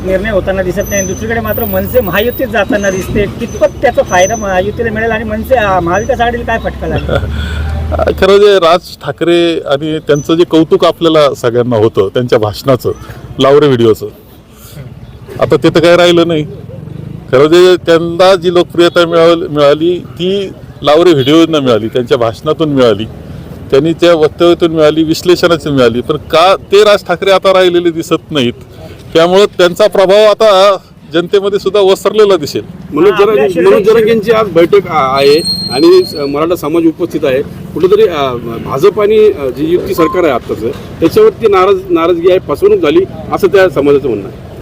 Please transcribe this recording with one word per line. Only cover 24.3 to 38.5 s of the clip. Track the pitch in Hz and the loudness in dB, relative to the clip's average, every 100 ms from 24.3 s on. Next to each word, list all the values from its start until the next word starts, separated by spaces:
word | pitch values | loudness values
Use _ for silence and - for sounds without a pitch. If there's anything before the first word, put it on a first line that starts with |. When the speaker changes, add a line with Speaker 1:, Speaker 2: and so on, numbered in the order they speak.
| - 175 170 170 | 2 0 2 0
Speaker 2:
मिळाली, | 160 151 156 | 2 2 2
विश्लेषणातून | 156 160 180 175 175 165 156 | -2 -2 0 0 2 0 -2
मिळाली. | 143 120 117 | 2 2 0
पण | 120 151 | -4 -6
का | - 156 180 190 - | -2 2 2 2 2
ते | 196 | 2
राज | 208 202 | 4 2
ठाकरे | - 175 196 | 0 -4 0
आता | 190 196 | 2 2
राहिलेले | 185 185 175 175 | 2 2 2 -2
दिसत | 165 156 160 - | -4 -4 -6 -4
नाहीत, | 151 120 - - - - - - | -2 -2 -4 -16 -20 -20 -20 -2
त्यामुळं | 160 170 185 208 | 0 4 4 2
त्यांचा | - 175 175 208 | 2 0 2 0
प्रभाव | 202 190 208 | 2 2 4
आता | 214 202 220 190 202 185 - - - | 4 4 2 4 4 2 -6 -20 -6
जनतेमध्ये | 156 175 202 196 196 | -4 0 -2 0 -2
सुद्धा | 190 202 | -2 0
ओसरलेला | 190 185 196 208 208 185 | 2 2 0 2 2 2
दिसेल. | 139 113 - - - | -2 -8 -10 -16 -8
Speaker 3:
मनोज | 147 196 | 0 2
Speaker 1:
आपल्या | 208 202 208 | 4 2 2
Speaker 3:
जरांगे, | 208 | 0
Speaker 1:
शिर्डी | 170 185 | 2 2
Speaker 3:
मनोज | 220 | 4
जरांगेंची | 202 233 214 226 208 | 4 2 2 0 0
आज | 220 214 | 0 2
बैठक | 165 170 202 180 | 0 2 0 0
आ-, | 156 131 139 | -2 0 2
आहे | 139 151 - - - | 2 2 0 -4 -4
आणि | 131 170 185 180 | 0 4 4 2
स-, | 156 | -4
मराठा | 143 143 165 170 | -6 -4 -4 -4
समाज | 147 165 165 | -2 -2 -2
उपस्थित | 156 170 156 | -2 -6 -4
आहे. | 147 131 | -2 -2
कुठेतरी, | 147 - - 147 175 208 | -4 -10 -12 -2 2 4
अ, | 214 160 139 120 117 | 4 0 -4 -4 -8